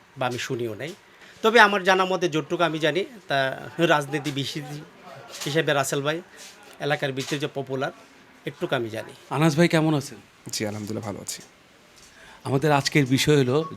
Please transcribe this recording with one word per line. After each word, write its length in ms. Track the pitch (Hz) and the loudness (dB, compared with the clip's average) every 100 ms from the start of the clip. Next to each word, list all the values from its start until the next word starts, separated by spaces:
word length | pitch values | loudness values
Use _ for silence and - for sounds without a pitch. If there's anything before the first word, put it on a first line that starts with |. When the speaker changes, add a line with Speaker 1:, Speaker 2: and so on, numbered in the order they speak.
| _ 131 | _ -4
Speaker 1:
বা 80 | 127 | -4
আমি 120 | 120 | -4
শুনিও 360 | - 123 120 | -6 -6 -6
নাই। 200 | 101 147 196 - - - - | -8 -12 -14 -20 -20 -20 -2
তবে 180 | 226 233 | 4 8
আমার 240 | 208 202 | 6 6
জানা 200 | 185 190 | 2 2
মতে 240 | 185 185 175 | 2 0 0
যতটুকু 340 | 156 139 170 | -2 -2 -2
আমি 160 | 165 156 | 0 0
জানি 260 | 151 156 285 226 - | 0 0 -6 -12 -4
তা 400 | 139 135 - - - | 0 0 -4 -10 -2
রাজনীতি 520 | 165 151 139 151 143 | 2 2 2 -4 -4
বিশি-, 320 | 135 135 156 143 147 156 - - - - - | -4 -6 -8 -10 -14 -16 -20 -20 -20 -18 -10
হিসেবে 280 | 151 151 151 | -2 0 2
রাসেল 300 | 143 135 143 | 2 2 -2
ভাই 200 | 139 160 - - - - - - | -2 -4 -8 -20 -20 -20 -20 -8
এলাকার 320 | 147 147 143 | -4 -2 -2
ভিতরে 260 | 131 131 147 | -4 -4 -4
যে 100 | 147 | -4
পপুলার, 360 | 139 127 131 147 - - - - - 160 | -6 -6 -6 -6 -8 -20 -20 -20 -14 -14
একটুকু 280 | - 175 | -8 -4
আমি 160 | 135 113 | -2 -4
জানি। 220 | 107 - - - | -8 -12 -18 -6
Speaker 2:
আনাস 260 | 135 160 147 | 2 2 4
ভাই 120 | 170 | 4
কেমন 260 | 165 156 | 4 4
আছেন? 240 | 151 135 104 - _ - | 0 -2 -14 -20 _ -12
Speaker 3:
জি, 140 | - 107 | -6 -6
আলহামদুলিল্লাহ 460 | 107 104 107 107 | -6 -8 -8 -8
ভালো 80 | 95 | -10
আছি। 220 | - - - _ _ _ _ - - - - - | -12 -14 -16 _ _ _ _ -20 -20 -20 -20 -14
Speaker 2:
আমাদের 280 | 120 135 151 | -2 0 4
আজকের 340 | 139 - 156 127 | 2 4 2 4
বিষয় 320 | 131 - 147 | 2 4 4
হলো 260 | 123 143 165 | 4 2 -2